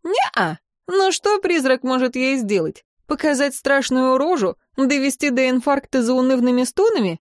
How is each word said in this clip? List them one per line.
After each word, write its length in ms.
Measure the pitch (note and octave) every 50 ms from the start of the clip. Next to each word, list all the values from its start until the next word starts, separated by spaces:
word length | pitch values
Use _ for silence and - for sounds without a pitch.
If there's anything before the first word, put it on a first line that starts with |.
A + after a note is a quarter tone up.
Не-а. 560 | - E4 G4 C5 G5 - - B3 F#3 D#3+ E3+ - _ _ _ _ _
Но 240 | - F4+ G4 F#4+ F#4+
что 280 | E4+ - - G4+ G#4 G4
призрак 420 | G4 F#4 F4 E4 B3+ C4 B3+ B3+
может 340 | B3+ B3+ C4 B3+ B3+ B3 B3
ей 200 | B3+ C4 C4 C#4 C4
сделать? 460 | A3+ G3 G#3 F#3 D#3+ D#3 - - _ _ _ _ _
Показать 480 | - D4 - - D4+ D4 B3 C#4+ C#4+ C4+
страшную 640 | - - C#4 C#4 C#4 B3+ - B3+ B3+ C4 C4 C4 C4
рожу? 380 | C#4 E4 F#4 C#4+ G3 F3 - _ _ _ _
Довести 540 | - C4+ B3+ C#4+ C#4 C4 C#4 B3+ - D4 D4
до 180 | B3 B3+ C4 B3+
инфаркта 540 | B3+ B3+ A#3 C#4+ C#4 C#4 C#4 _ - C4
заунывными 640 | A#3 A3+ B3+ B3+ B3+ B3+ C4+ B3 A#3+ B3+ B3 B3 B3+
стонами? 560 | - - - G4 A4+ A4 D#4+ G#3+ F3+ E3 - _